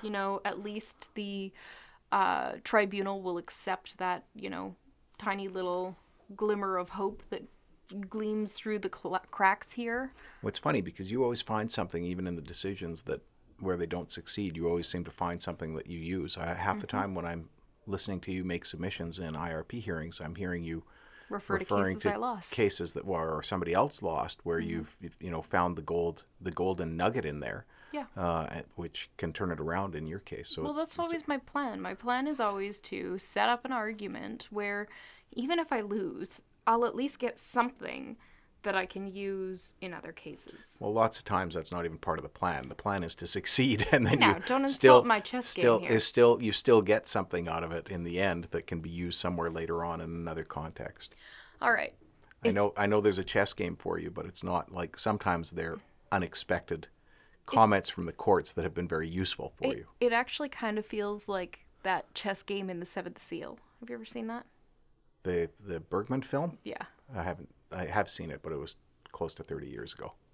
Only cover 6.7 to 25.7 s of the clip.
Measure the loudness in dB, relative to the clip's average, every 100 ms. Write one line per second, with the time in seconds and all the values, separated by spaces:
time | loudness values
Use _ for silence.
6.7 | 0 -2 -2 -4 -4 -8 -10 -10 _ _
7.7 | -20 -14 -12 -8 -4 -2 -2 -2 -6 -4
8.7 | -4 -4 -6 -4 -4 -4 2 2 2 -4
9.7 | -6 -4 -2 -4 -10 -20 -8 -6 -2 2
10.7 | 2 0 -6 -4 0 2 0 -2 -2 0
11.7 | -2 -2 -2 -2 -2 -4 -4 -6 -4 -4
12.7 | -4 -6 -8 -6 -6 -8 _ _ -6 -2
13.7 | 0 0 -2 -6 -8 -4 -2 -2 0 2
14.7 | 2 2 -2 -4 -4 -4 -2 -6 -6 -6
15.7 | -6 -6 -8 -4 -2 -2 -4 -4 -2 -2
16.7 | -2 -2 -4 -2 -4 -4 -6 -10 _ _
17.7 | _ -8 -6 -4 -6 -4 -4 -4 -4 -6
18.7 | -4 -4 -4 -6 -6 -6 -4 -4 -4 -6
19.7 | -8 -4 -4 -6 -8 -8 -6 -4 -4 -4
20.7 | -6 -8 -18 -20 -20 -10 -8 -2 -2 2
21.7 | 2 4 2 2 2 0 -4 -4 4 4
22.7 | 4 -2 -4 -2 0 0 -2 -2 0 2
23.7 | 4 4 2 -2 0 -2 -4 -2 0 0
24.7 | -2 -6 -10 -14 -10 -6 -6 0 2 2